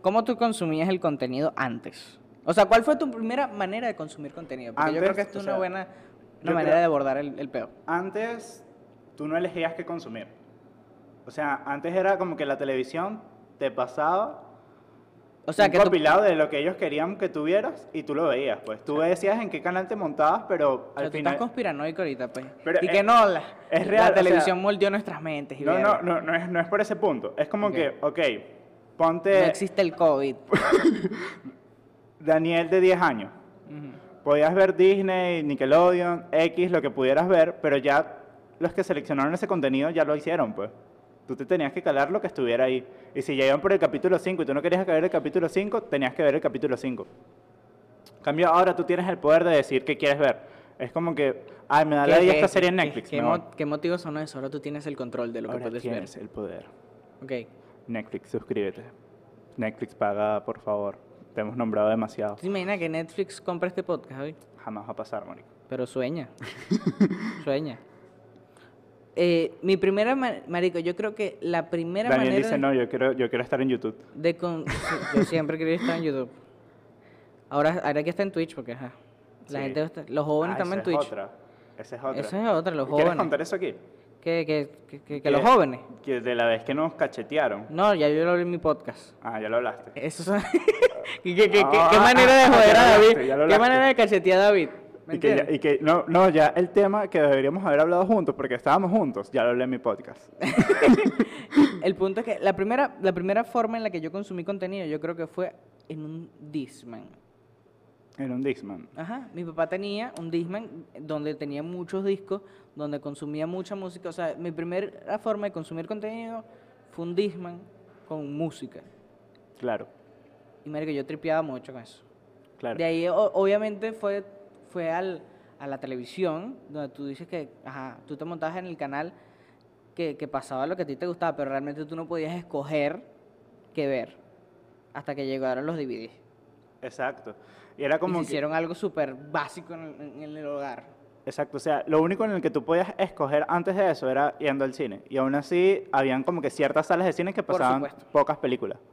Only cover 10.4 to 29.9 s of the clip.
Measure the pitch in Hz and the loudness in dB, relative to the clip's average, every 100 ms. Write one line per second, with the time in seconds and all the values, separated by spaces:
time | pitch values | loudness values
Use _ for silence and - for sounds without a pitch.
10.4 | - - - _ - - - - - - | -20 -20 -20 _ -20 -20 -20 -20 -18 -6
11.4 | 147 135 - 143 165 185 190 196 185 151 | -4 -4 -6 -6 -2 0 2 0 -2 -4
12.4 | 147 139 143 131 131 160 185 220 - - | -4 -4 -2 -2 -2 -4 -6 -8 -16 -20
13.4 | - _ 139 131 123 - 151 185 220 - | -20 _ -4 -2 -6 -2 0 0 -2 -8
14.4 | - - _ _ _ - _ _ _ _ | -18 -20 _ _ _ -20 _ _ _ _
15.4 | - 156 202 170 202 165 151 175 208 165 | -8 2 4 6 4 6 4 6 6 4
16.4 | 151 147 151 185 170 147 165 202 190 156 | 2 0 -2 -2 -4 -2 -4 -4 -6 -4
17.4 | 151 190 220 - - 156 - 143 160 127 | 0 0 0 -8 -12 -12 -6 -2 0 0
18.4 | 139 104 - 107 - 147 165 180 196 220 | -2 -4 -6 -12 -6 -2 0 0 0 -2
19.4 | 220 156 175 180 185 214 175 147 151 190 | -4 -6 -4 -4 -6 -6 -6 0 2 2
20.4 | 214 175 147 127 - - 143 151 147 143 | -2 0 2 0 -6 -8 -6 -4 -4 -2
21.4 | 240 233 214 147 151 165 175 131 123 123 | -6 -4 -6 -4 -8 -6 -6 -6 -8 -10
22.4 | 131 - - - 185 196 202 240 208 170 | -14 -12 0 0 2 2 6 6 6 2
23.4 | - - - - 180 220 220 196 180 170 | -4 -18 -2 -2 2 4 6 6 6 4
24.4 | 151 180 196 208 196 202 208 151 160 151 | 4 2 0 2 2 0 -6 -10 -8 -8
25.4 | 139 135 143 180 196 208 175 170 151 170 | -10 -6 0 2 4 2 2 -2 0 -2
26.4 | 180 175 170 202 214 214 208 131 - - | -2 -2 0 0 0 0 0 0 -6 -4
27.4 | 147 - 208 170 147 - 147 147 151 104 | -4 0 -2 0 -2 -2 -4 0 -2 -2
28.4 | - - - - _ - 165 170 180 196 | -10 -20 -20 -20 _ 0 0 2 2 4
29.4 | 175 156 190 - 185 | 4 2 -4 0 -2